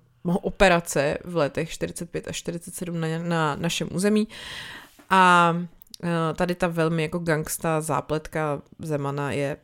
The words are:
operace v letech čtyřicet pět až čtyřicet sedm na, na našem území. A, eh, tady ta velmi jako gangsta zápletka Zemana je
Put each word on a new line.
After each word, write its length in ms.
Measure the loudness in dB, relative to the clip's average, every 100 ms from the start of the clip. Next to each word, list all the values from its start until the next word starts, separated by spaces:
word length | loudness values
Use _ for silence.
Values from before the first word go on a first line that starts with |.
| _ _
operace 920 | -2 -2 -2 4 6 6 2 0 0 0
v 120 | -4 0
letech 340 | 0 0 -6
čtyřicet 400 | -6 -8 -8 -8
pět 180 | -8 -8
až 100 | -8
čtyřicet 380 | -8 -8 -10 -10
sedm 240 | -8 -4
na, 80 | -2 -2
na 380 | -2 0 0 0
našem 320 | -2 -2 -4
území. 360 | 0 2 2 0 -6 -14 -14 -14 -16 -18 -20 0
A, 460 | 6 8 8 6 4 -4 -12 _ -8
eh, 300 | -2 0 0
tady 220 | 0 -2 0
ta 120 | 0
velmi 340 | 2 2 2
jako 180 | -2 -2
gangsta 640 | 0 0 0 -4 -2 -2
zápletka 800 | 0 -2 -2 -4 -4 -4 -4 -4 -8 -12
Zemana 520 | -6 -4 -2 -4 -4
je 260 | -2 -4 -6